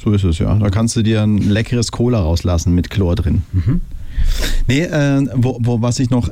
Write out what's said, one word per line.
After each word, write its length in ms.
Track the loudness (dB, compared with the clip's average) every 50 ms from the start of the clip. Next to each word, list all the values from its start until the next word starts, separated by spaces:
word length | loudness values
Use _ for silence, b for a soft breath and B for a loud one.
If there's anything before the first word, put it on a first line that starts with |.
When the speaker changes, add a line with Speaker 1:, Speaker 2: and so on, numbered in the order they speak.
| -2
Speaker 1:
so 100 | 0 0
ist 120 | 2 2
es, 140 | 0 0 0
ja. 160 | 0 0 0
Da 140 | 0 0 0
kannst 260 | 0 0 0 0 0
du 60 | 0 0
dir 200 | 0 2 2 2
ein 160 | 2 2 2 2 2
leckeres 400 | 0 0 0 0 -2 -2 -2 -2 -2
Cola 280 | -2 0 0 2 0
rauslassen 540 | 2 0 0 0 0 0 -2 0 0 0 0
mit 140 | 0 0 -2
Chlor 240 | -2 -2 0 0 0
drin. 260 | 0 0 0 0 0 -2 -2 -2
Speaker 2:
Mhm. 280 | -2 0 0 0 0 -2 -4 B B B B B B B B B B B B B B B 2
Speaker 1:
Nee, 140 | 0 0 0
äh, 440 | 0 0 0 2 2 2 2 0 0 0
wo, 240 | 0 0 0 0 -2
wo, 220 | -2 0 0 0 0
was 160 | -2 0 -2
ich 120 | 0 0
noch 180 | 0 0 0 -2